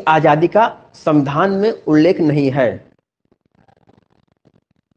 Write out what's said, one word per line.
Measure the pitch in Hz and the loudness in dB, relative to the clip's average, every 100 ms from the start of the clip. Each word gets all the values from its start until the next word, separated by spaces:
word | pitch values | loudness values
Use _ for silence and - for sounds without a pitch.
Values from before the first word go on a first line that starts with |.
| - | 0
आजादी | 156 151 151 175 | 2 2 2 2
का | 202 233 - _ | 0 0 -4 _
संविधान | - - 151 139 143 190 | -10 -2 0 0 -2 -2
में | 196 208 | -2 -4
उल्लेख | - - 151 160 190 | -4 -2 2 2 2
नहीं | 160 147 139 | 0 0 -2
है, | 131 120 95 _ _ _ _ _ _ _ _ _ _ _ _ _ _ _ _ _ _ _ 50 50 | 0 -2 -4 _ _ _ _ _ _ _ _ _ _ _ _ _ _ _ _ _ _ _ _ _